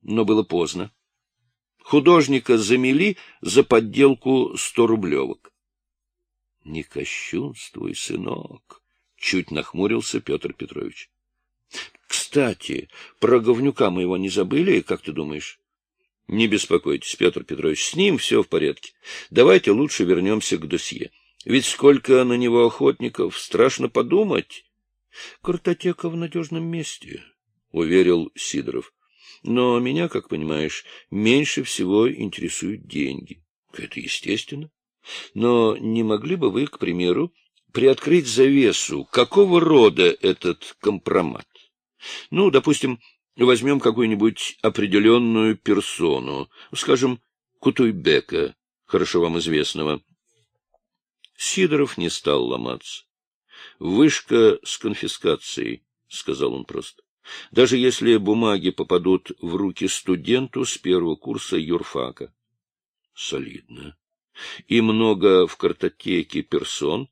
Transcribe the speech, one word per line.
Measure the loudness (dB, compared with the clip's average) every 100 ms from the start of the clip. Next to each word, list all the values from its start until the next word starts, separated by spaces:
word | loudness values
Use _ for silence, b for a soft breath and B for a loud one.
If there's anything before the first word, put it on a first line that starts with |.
но | -2 0 2
было | 2
поздно. | 2 -2 -2 -6 -10 _ _ _ _ _ _ _ _ _
Художника | 0 4 6 6 4 0 2 2
замели | 4 2 2 2 0 -2 B B
за | 0 2
подделку | 4 4 2 4 4 4 0 0 0 -4
сто | -8 2 2
рублевок. | 2 0 -2 -4 -8 _ _ _ _ _ _ _ _ _ _ _ _
«Не | -12 -12
кощунствуй, | -10 -10 -10 -10 -8 -8 -8 -12 -18 -12 -10 -8
сынок», — | -8 -8 -6 -10 -12 -20 _ -20 _ _ _ _
чуть | -4 -4 -4
нахмурился | -8 -8 -4 -2 -2 -4 -8
Петр | -4 -6 -6
Петрович. | -12 -14 -12 -12 -14 -20 _ _ _ _ _ _ B B _ _
«Кстати, | -8 -2 0 0 -2 -8 -10 -10 B B B
про | 0 2
говнюка | 2 2 0 0 0
моего | 0 -2 -2
не | -4
забыли, | -2 -2 0 0 0
как | -2 -8
ты | -8
думаешь?» | -10 -8 -10 -14 -20 _ _ _ _ _ _ _
«Не | -2 0
беспокойтесь, | 0 0 -2 0 -4 -6 0
Петр | 0 0
Петрович, | -10 -6 -4 -4
с | -6
ним | 0 0 0
все | 0 0
в | 0
порядке. | -2 -2 -4 -14 _ B B B
Давайте | 4 6 6 4
лучше | 2 2 -2 0
вернемся | 2 2 -2 -2 -6
к | -4
досье. | -6 -6 -10 -14 _ _ _
Ведь | -2 -2 -2
сколько | 4 6 6 4 4
на | 4 0
него | 2 4 2
охотников, | 2 0 0 -6 -4 -6 -6
страшно | -6 2 2 2 -4
подумать». | -2 0 0 2 -2 -4 -16 _ _ _ _ _ B B B
«Картотека | -6 -4 -4 -2 -4 -4 -8
в | -8
надежном | -8 -8 -8 -8
месте», — | -6 -8 -10 -14 -16 -18 -18 _ _ _ _
уверил | -4 2 4 4 2 0 -8
Сидоров. | -8 -6 -6 -8 -10 _ b b b b
«Но | -4 0 2 0
меня, | -2 -2 -4
как | -6 -6
понимаешь, | -8 -4 -4 -4 -6 B B B
меньше | -2 2 2 2 -4
всего | -6 -6 0 2 2
интересуют | -2 -10 -8 -10 -8 -8 -10 -10
деньги». | -6 -6 -8 -14 -20 _ _ _
Это | -16 -14 -14
естественно. | -10 -10 -6 -6 -6 -14 -16 _ _ _ B B B
Но | -2 2 4 2 0
не | -4 -2
могли | 0 -2 -2 -2
бы | -2
вы, | -2 -4
к | -6
примеру, | -6 -2 0 0 -2 _ _ _ _
приоткрыть | 2 2 2 2 2 2
завесу, | 2 4 6 4 2 -4 -6
какого | -2 0 2 4 4 4
рода | 6 8 6 6 2 4
этот | 0 0 -2 -4 -10 -6
компромат? | -4 -4 0 0 0 -6 -16 _ _ _ _ _ B B B
Ну, | 0 4
допустим, | 4 2 0 -2 -6 b b _ 0
Возьмем | 4 4 2 2
какую-нибудь | 2 2 0 2 2 0 -12 -2
определенную | -2 -2 0 4 6 6 4 2 2 0
персону, | 0 0 0 -4 -2 -2 -4 -10 -10 b b
скажем, | -10 0 2 0 -4 _ _ _ _
Кутуйбека, | -2 2 0 0 2 0 0 -6 -6 -8 _ _ _
хорошо | -2 0 0
вам | 0 -2
известного. | -2 -2 -2 -4 -6 -6 _ _ _ _ _ _ _ _ _ _ _ _ _ _
Сидоров | -6 -2 0 2 0 -2
не | -6
стал | -4 0 0 0
ломаться. | -4 -6 -10 -12 -18 _ _ _ _ _ B B B
«Вышка | -2 4 4 2 0 6 6 4
с | -4 -8
конфискацией», — | -6 -6 -8 -4 -2 -2 -4 -8 -8 -10 _ _ _
сказал | -14 -10 -4 -4
он | -6 -10
просто. | -12 -12 _ _ _ B B B
«Даже | 2 4 4
если | 0 2 2 2
бумаги | 4 0 2 0 -2
попадут | -4 -2 0 2 0 -2 -12
в | -8 -4
руки | -6 -4 -6
студенту | -6 -4 -4 0 -2 -2 -6 -6
с | -6
первого | -2 0 0 -4
курса | -8 -10 -6 -6
юрфака». | -2 -4 -4 -8 -8 -10 -20 _ _ _ _ _ _ _ _
Солидно. | -16 -10 -8 -10 -16 _ -20 -20 _ _ _ _ B B B _
«И | 2
много | 2 2 2 4 4 6 4
в | 0
картотеке | -4 -2 -6 _ -4 -4 -4 -8
персон?» | -4 -6 -4 -6 -4 -4 -8